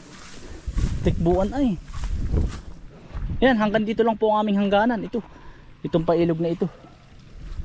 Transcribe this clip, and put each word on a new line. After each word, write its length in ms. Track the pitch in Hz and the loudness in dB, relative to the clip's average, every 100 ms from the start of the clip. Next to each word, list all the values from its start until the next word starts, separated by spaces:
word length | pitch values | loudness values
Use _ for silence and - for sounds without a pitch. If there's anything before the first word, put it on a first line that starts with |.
| - - - - - - - - - - 180 | -18 -18 -16 -16 -14 -10 -4 0 0 2 0
Tikbuan 480 | - 170 180 208 | 2 2 2 2
ay. 240 | 254 262 170 - - - - - - - - - - - - - - - - | 2 0 0 -6 -6 -4 -2 0 0 0 -4 -12 -14 -16 -18 -14 -8 -6 2
Yan, 160 | 254 233 | 4 4
hanggang 280 | 214 220 214 | 4 2 2
dito 160 | 220 226 | 2 2
lang 120 | 220 | 2
po 160 | 214 | 2
ang 120 | 214 214 | 2 2
aming 160 | 202 202 | 2 4
hangganan. 360 | 202 226 226 175 | 4 4 0 -2
Ito. 160 | 220 - - - - - - | -6 -6 -14 -18 -18 -20 -10
Itong 240 | - 170 165 | -2 0 2
pailog 320 | 165 170 160 | 4 4 2
na 160 | 170 | 0
ito. 160 | 170 185 - - - - - - - - - | 0 -4 -6 -20 -20 -20 -20 -18 -16 -10 -8